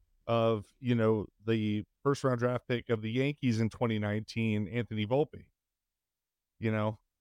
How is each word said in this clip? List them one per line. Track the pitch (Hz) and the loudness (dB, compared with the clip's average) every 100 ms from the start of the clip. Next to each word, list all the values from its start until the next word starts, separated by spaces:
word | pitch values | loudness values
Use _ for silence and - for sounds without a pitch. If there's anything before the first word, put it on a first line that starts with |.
| _ _ - | _ _ -2
of, | 117 113 107 - - | 2 2 0 -4 -6
you | 123 | 0
know, | 120 110 110 - _ 104 | 4 4 2 -2 _ -2
the | 113 107 104 - _ | 0 0 -2 -4 _
first | 139 143 | -2 0
round | 135 120 | 0 0
draft | 123 123 - | 0 -2 -2
pick | 120 - | -4 -2
of | 110 | -2
the | 110 | -2
Yankees | 123 139 143 127 110 | 0 -2 0 0 2
in | 113 | 0
twenty | - 117 107 | 0 -2 0
nineteen, | 104 107 - 117 113 104 92 | -2 -4 -4 -2 0 0 -2
Anthony | 120 107 107 104 | -4 -4 -4 0
Volpe. | 135 156 - - _ _ _ _ _ _ _ _ _ _ - | 0 -2 -6 -20 _ _ _ _ _ _ _ _ _ _ -6
You | 110 | -2
know, | 107 107 110 _ - | 0 -2 -6 _ -6